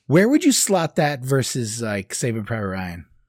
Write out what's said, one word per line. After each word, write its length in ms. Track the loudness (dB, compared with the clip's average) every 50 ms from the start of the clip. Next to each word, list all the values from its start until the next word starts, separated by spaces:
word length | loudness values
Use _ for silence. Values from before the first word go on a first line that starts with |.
| _
Where 240 | 2 4 4 6 6
would 140 | 4 4 4
you 80 | 4 2
slot 440 | 2 2 2 0 0 0 0 0
that 240 | 0 0 0 0 -4
versus, 640 | -2 0 0 0 0 0 -2 -4 -4 -4 -6 -6 -4
like, 320 | -4 -4 -4 -4 -6 -6
Saving 300 | -4 -4 -2 -2 -4 -4
Private 240 | -4 -4 -4 -4 -4
Ryan? 380 | -4 -6 -6 -8 -10 -12 -14 -18 _ _ _